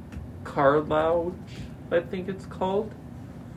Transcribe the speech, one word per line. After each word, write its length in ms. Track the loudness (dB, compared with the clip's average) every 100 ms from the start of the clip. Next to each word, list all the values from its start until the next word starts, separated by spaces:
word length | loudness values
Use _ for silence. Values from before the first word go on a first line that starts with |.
| -12 -12 -12 -10
Car 360 | -4 4 6 6
Lounge, 560 | 6 4 4 4 2 -4 -10 -12 -10 -12 0
I 80 | 0
think 260 | 2 -2 -4
it's 180 | -6 -8
called. 440 | -2 0 2 0 -6 -12 -14 -12 -14 -14